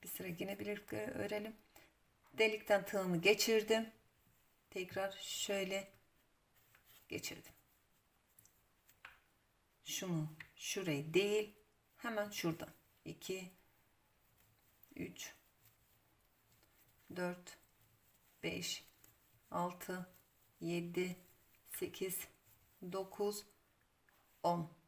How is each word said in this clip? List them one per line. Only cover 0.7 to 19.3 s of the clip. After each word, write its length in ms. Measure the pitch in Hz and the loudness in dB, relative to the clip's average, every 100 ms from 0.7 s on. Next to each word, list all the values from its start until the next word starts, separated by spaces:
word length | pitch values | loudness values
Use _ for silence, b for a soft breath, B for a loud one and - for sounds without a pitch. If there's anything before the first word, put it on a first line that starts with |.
| 208 - 214 214 | -4 -4 -4 -4
örelim. 440 | - 202 208 214 220 - B B _ _ _ _ | -2 -2 -2 -4 -10 -20 B B _ _ _ _
Delikten 520 | - 220 214 - 202 190 | 4 4 4 4 4 6
tığımı 320 | 208 190 175 | 0 4 4
geçirdim. 680 | 180 208 - 226 214 220 220 - _ _ _ _ _ _ _ | 8 6 8 6 6 4 2 -8 _ _ _ _ _ _ _
Tekrar 420 | 190 180 - 196 190 | -8 -4 -2 -2 -2
şöyle 680 | - - - 196 190 190 196 - _ _ _ _ _ _ _ - - - - | -8 -6 -2 0 0 -4 -6 -16 _ _ _ _ _ _ _ -20 -20 -20 -8
geçirdim. 420 | - - - - - _ _ _ _ _ _ _ - - _ _ _ _ - - - _ _ _ _ _ _ | -6 -6 -10 -16 -20 _ _ _ _ _ _ _ -20 -20 _ _ _ _ -20 -20 -20 _ _ _ _ _ _
Şunu 440 | - - 190 170 156 156 - - | -6 -4 0 0 0 -6 -18 -10
şurayı 580 | - - 196 143 156 | -4 -2 2 0 4
değil, 420 | 165 202 208 208 - _ _ _ _ | 4 6 4 0 -8 _ _ _ _
hemen 320 | 240 220 208 | -4 -2 -4
şuradan. 400 | - 170 160 - - _ _ - | -2 -2 -2 -6 -14 _ _ -14
İki, 460 | - - 190 180 - - _ _ _ _ _ _ _ - _ _ _ - - | -12 -6 -6 -6 -16 -20 _ _ _ _ _ _ _ -20 _ _ _ -20 -10
üç, 380 | - - - - _ _ - _ _ _ _ _ _ _ _ _ _ _ - _ - 175 | -10 -8 -14 -14 _ _ -20 _ _ _ _ _ _ _ _ _ _ _ -20 _ -12 -4
dört, 420 | 180 175 - - _ _ - _ _ _ _ _ | -2 -2 -10 -20 _ _ -20 _ _ _ _ _
beş, 420 | - - 170 - - - - - _ | -6 -4 -4 -6 -10 -20 -20 -20 _